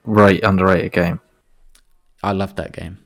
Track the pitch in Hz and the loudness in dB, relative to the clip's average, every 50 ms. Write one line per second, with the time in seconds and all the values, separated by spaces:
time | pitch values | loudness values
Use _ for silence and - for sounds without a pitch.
0 | _ 113 107 104 104 98 95 - - 98 95 92 92 95 92 85 - 90 - - | _ 0 4 4 6 6 4 2 2 0 0 2 2 2 2 2 -2 -2 -2 -2
1 | 87 85 - - - _ _ _ _ _ _ _ _ - _ _ _ _ _ _ | -2 -2 -4 -6 -12 _ _ _ _ _ _ _ _ -20 _ _ _ _ _ _
2 | _ _ _ _ - 101 98 95 98 95 - 92 82 - - - 87 85 95 - | _ _ _ _ -6 -6 -4 -4 -6 -8 -10 -12 -14 -14 -14 -16 -16 -16 -18 -20
3 | _ | _